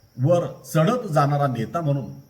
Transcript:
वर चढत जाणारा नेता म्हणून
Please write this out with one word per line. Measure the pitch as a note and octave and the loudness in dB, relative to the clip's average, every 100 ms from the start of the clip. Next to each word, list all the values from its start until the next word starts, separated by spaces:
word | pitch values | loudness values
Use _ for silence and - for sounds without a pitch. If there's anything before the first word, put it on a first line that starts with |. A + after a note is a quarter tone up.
| _ - | _ -2
वर | C3+ F3 - - - | 2 2 0 -8 -2
चढत | D#3+ E3 B3 G#3 | 2 2 0 0
जाणारा | D3+ C#3+ C#3+ C#3+ | 0 2 2 0
नेता | A2+ G#2+ E3+ | -2 -4 -4
म्हणून | D#3 C#3+ G#2 - | -2 -2 -4 -14